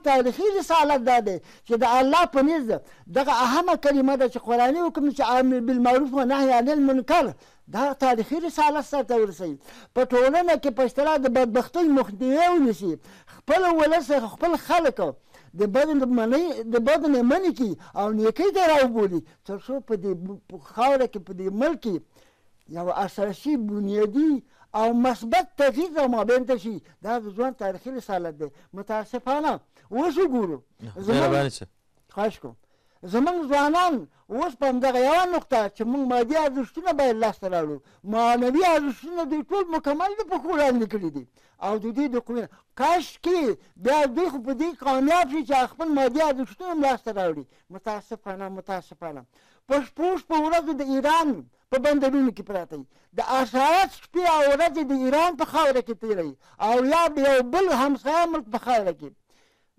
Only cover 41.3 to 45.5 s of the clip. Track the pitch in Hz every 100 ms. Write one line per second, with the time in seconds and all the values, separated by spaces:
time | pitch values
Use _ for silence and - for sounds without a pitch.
41.3 | _ _ _ 190 214 214 226 294 240 -
42.3 | 240 196 - _ - 277 349 - - 330
43.3 | 359 277 190 _ _ 202 294 285 247 359
44.3 | 269 233 247 330 320 269 262 277 349 320
45.3 | 302 233